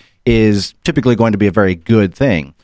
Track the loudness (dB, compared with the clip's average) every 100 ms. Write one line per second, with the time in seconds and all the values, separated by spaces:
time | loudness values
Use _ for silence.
0 | _ _ -2 2 2 0 -4 -10 -6 -2
1 | 0 0 0 0 0 0 0 -2 0 0
2 | 0 -2 -2 -2 -6 -16